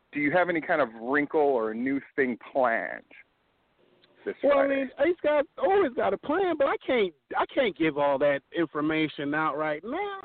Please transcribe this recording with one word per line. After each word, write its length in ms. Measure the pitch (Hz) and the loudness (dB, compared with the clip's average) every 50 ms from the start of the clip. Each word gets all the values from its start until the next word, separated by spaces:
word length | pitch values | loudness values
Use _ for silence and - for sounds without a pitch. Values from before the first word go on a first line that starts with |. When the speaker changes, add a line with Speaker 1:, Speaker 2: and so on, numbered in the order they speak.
| _ _ | _ _
Speaker 1:
Do 60 | - 147 | -4 -2
you 140 | 147 143 | 0 2
have 160 | 156 180 175 175 | 2 2 2 2
any 120 | 175 160 | 0 -2
kind 200 | - - 170 151 | -2 -2 0 0
of 120 | 131 113 113 | 0 -2 -4
wrinkle 460 | 113 113 123 143 147 147 - - 156 | -8 -4 -2 0 0 0 0 2 2
or 300 | 143 143 135 117 110 110 | 2 2 2 2 0 -2
a 40 | 110 | -2
new 260 | 113 123 135 139 135 - - _ | -4 -2 -2 -2 -4 -6 -4 _
thing 200 | 147 135 123 113 - - - | -2 -2 0 -2 -6 -8 -6
planned 520 | - 139 127 117 113 101 85 55 58 53 - - - - - _ _ _ _ _ _ _ _ _ _ _ _ _ _ _ _ _ _ _ - | -2 0 2 2 2 0 -4 -6 -10 -12 -16 -20 -20 -20 -20 _ _ _ _ _ _ _ _ _ _ _ _ _ _ _ _ _ _ _ -8
this 100 | 208 196 - | -8 -6 0
Speaker 2:
Well, 120 | - 277 285 | 2 4 4
Speaker 1:
Friday? 200 | 277 277 277 277 | 4 4 2 0
Speaker 2:
I 20 | 269 | -2
mean, 120 | 269 254 - - 285 339 | -4 -4 -2 0 0 0
Ace 80 | 359 - | 0 0
got, 240 | - 294 302 294 277 - _ | 0 0 2 0 0 -2 _
always 360 | - - 370 392 415 370 262 | -2 0 2 4 4 2 2
got 200 | 247 262 202 196 | 0 -2 -2 -2
a 60 | 240 233 | -2 -2
plan, 380 | - - 302 381 392 359 320 294 | -2 -2 0 0 0 0 0 0
but 80 | 269 | 0
I 100 | 311 415 - | 0 0 -2
can't, 360 | - - 262 233 196 175 - _ _ - - - | -2 0 0 2 0 0 -4 _ _ -6 -4 -2
I 80 | - | -2
can't 300 | - - - 262 202 - - | -2 0 0 0 0 0 0
give 180 | 160 160 139 | 0 0 2
all 220 | 147 143 143 139 135 | 2 2 2 2 4
that 240 | 147 143 139 139 - _ | 2 2 2 0 -4 _
information 840 | - 170 165 - - 151 147 156 156 156 156 143 - - 143 143 147 | -2 -2 -2 -2 -2 -2 -2 0 0 0 0 -2 -2 -4 -4 -2 -2
out 220 | 156 156 156 139 | 0 0 -2 -2
right 240 | 151 156 156 151 156 175 | -2 -2 -2 -4 -6 -6
now. 360 | 226 285 370 415 403 392 392 | -8 -6 -6 -6 -6 -8 -10